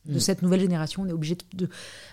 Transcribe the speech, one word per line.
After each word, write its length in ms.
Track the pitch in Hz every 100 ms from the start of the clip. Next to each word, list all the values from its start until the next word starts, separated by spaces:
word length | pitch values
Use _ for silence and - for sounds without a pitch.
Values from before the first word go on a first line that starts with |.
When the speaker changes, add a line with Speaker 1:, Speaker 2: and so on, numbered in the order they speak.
| 151
Speaker 1:
De 100 | 143
Speaker 2:
Mm. 40 |
Speaker 1:
cette 220 | 151 185
nouvelle 180 | 180 185
génération, 440 | 185 170 156 -
on 40 | 190
est 60 |
obligé 220 | 165 151 175
de, 80 | - 185
de, 140 | 185 - - - -